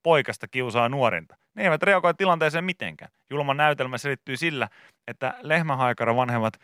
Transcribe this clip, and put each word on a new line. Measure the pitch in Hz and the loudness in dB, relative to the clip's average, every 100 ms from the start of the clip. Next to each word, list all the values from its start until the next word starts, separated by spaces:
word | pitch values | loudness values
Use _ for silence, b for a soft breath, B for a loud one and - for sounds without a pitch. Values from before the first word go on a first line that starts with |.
poikasta | 165 156 120 - 110 | 2 2 2 -6 -8
kiusaa | 127 123 113 120 | -6 -2 0 0
nuorinta. | 139 120 87 80 _ _ | 2 0 0 -8 _ _
Ne | 214 | -2
eivät | 196 156 | 0 2
reagoi | 190 185 175 | 4 4 4
tilanteeseen | 170 190 165 156 165 | 2 2 2 2 0
mitenkään. | 185 175 90 78 - _ - | -4 -6 -10 -12 -20 _ -8
Julma | 143 143 | -4 -2
näytelmä | 139 151 143 127 127 | 2 2 2 -4 -6
selittyy | 143 135 - 127 | -6 -6 -8 -6
sillä, | 165 139 107 b b b - | -4 -2 -6 b b b -18
että | - - 240 | -8 -8 -6
lehmähaikara | 147 165 156 131 127 117 117 120 | -2 0 0 0 0 0 0 0
vanhemmat | 123 117 110 - | 0 0 -2 -4